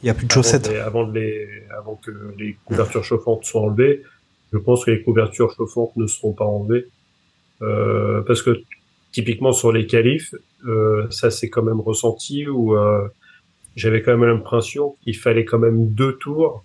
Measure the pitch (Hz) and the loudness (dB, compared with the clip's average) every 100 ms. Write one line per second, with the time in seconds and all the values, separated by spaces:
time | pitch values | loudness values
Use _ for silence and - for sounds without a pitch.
0 | 123 110 120 135 117 117 110 107 107 113 | 0 0 2 4 4 4 2 -4 -4 -2
1 | 113 110 110 107 104 104 101 107 104 107 | -2 -2 -4 -6 -10 -16 -18 -16 -14 -14
2 | - 104 104 98 107 101 _ 107 107 117 | -14 -16 -16 -10 -10 -10 _ -2 0 -2
3 | 101 117 - 113 - 113 107 104 135 143 | -2 -2 0 -2 -2 -2 0 4 4 2
4 | - _ _ _ _ 104 110 123 - 107 | -2 _ _ _ _ -4 2 2 2 0
5 | - 113 107 - 120 - 110 - 117 - | 2 2 2 2 0 0 -6 -4 -4 -2
6 | 110 - 107 98 107 104 104 120 123 _ | -4 -2 -4 -2 -2 -2 0 -2 -2 _
7 | _ _ _ _ _ _ 110 107 107 107 | _ _ _ _ _ _ -4 0 0 0
8 | 104 107 101 117 - 117 - - _ _ | 0 -2 0 0 2 0 -2 -20 _ _
9 | _ - 113 110 131 120 117 113 104 117 | _ -6 -4 0 0 2 2 2 2 2
10 | 117 156 - - _ _ 123 110 110 107 | 4 0 -4 -18 _ _ -4 0 0 0
11 | 107 - 117 113 110 - 113 110 107 110 | -2 -2 -2 -2 -4 -2 0 -2 -2 -2
12 | 117 113 - 143 147 135 113 107 104 104 | -2 -2 -6 -8 -4 -2 2 2 2 0
13 | 101 - _ _ _ _ _ - 110 110 | -2 -10 _ _ _ _ _ -4 0 2
14 | 110 120 120 117 - 117 113 143 143 - | 2 4 6 4 0 -2 -2 -4 -4 -4
15 | - 110 - 113 113 117 113 113 113 107 | -8 -4 0 2 2 2 2 4 0 2
16 | 135 131 - 151 160 113 | 0 -2 -6 0 0 -2